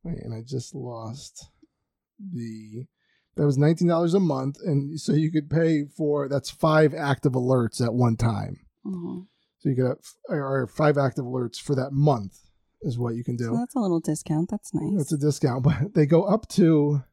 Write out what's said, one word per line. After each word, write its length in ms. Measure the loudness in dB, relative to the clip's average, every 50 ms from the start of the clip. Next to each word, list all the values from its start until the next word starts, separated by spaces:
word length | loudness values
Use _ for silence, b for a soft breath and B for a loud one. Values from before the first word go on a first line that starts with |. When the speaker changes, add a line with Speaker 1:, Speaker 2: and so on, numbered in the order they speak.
Speaker 1:
wait, 160 | _ -8 -10 -8
and 120 | -8 -10 -12
I 80 | -12 -10
just 280 | -8 -8 -8 -8 -10 -12
lost 720 | -12 -10 -10 -10 -12 -12 -12 -12 -14 -16 -20 _ -20 -20 -20 _ _ _ _ _ _ _ _ _ _ _ _ _ _
the, 640 | -14 -12 -10 -10 -10 -10 -12 -14 -16 -14 -14 -14 -14 _ _ _ _ _ _ _ _ _ _
that 100 | 0 0
was 100 | 2 2
nineteen 320 | 4 4 2 2 4 2 2
dollars 240 | 2 2 2 2 2
a 60 | 2
month. 380 | 2 2 0 -2 -4 -6 -8 -6
And 380 | -4 -2 -2 -2 -2 -4 -8 -8
so 120 | -2 0
you 180 | 0 2 2 2
could 180 | 0 -2 -2 0
pay 360 | 0 2 2 4 2 0 0 -4 _
for, 320 | -4 -2 0 0 0 -2 -2
that's 220 | -2 -4 -4 -6
five 420 | -4 0 2 4 6 6 6 4 2
active 380 | 0 -2 -2 -2 0 0 0
alerts 480 | 0 2 2 2 2 2 2 0 -2 -2
at 120 | -2 0 2
one 220 | 2 2 2 2
time. 420 | 2 0 0 0 -2 -4 -8 -10 -14 _ _ _ _ _
Speaker 2:
Mm-hmm. 340 | -10 -8 -8 -8 -10 -10 -10 -14 _ _ _ _ _ _ _
Speaker 1:
So 80 | _ -2
you 60 | 0
could 100 | 2 0
have 100 | 0 -2 -4
f-, 160 | _ -20 -20 _ _ -6
or 380 | -4 -4 -2 -2 -2 -2 -2
five 320 | -4 -2 2 2 2 4 2
active 260 | 0 0 -2 -4 -6
alerts 340 | -4 -4 -4 -4 -4 -8 -10
for 160 | -4 -2 -2
that 180 | -2 -2 -2
month 460 | 0 2 4 4 4 2 -2 -10 -14 -18 _ _ _ _ _ _ _ _
is 160 | -6 -6 -4 -2
what 160 | -4 -4 -4
you 100 | -4 -4
can 120 | -6 -4
do. 80 | -4 -4
Speaker 2:
So 100 | -2 -2
that's 180 | -2 -2 -2 -2
a 20 | -2
little 200 | 0 0 0 0
discount. 500 | 0 -2 -4 -4 -2 -2 -2 -2 0 -2
That's 240 | -4 -10 _ -6 -6
nice. 240 | -4 -2 -2 -2 -2
Speaker 1:
That's 140 | -2 -2
a 60 | -2 0
discount, 440 | 0 0 0 2 0 0 0 2
<laughs> 20 | 2
but 300 | 2 2 2 -2 -2 2
they 100 | 2 4
go 200 | 6 4 4 4
up 220 | 4 0 0 -2 -2
to 520 | 2 4 6 6 6 6 4 2 0 -2 -4 _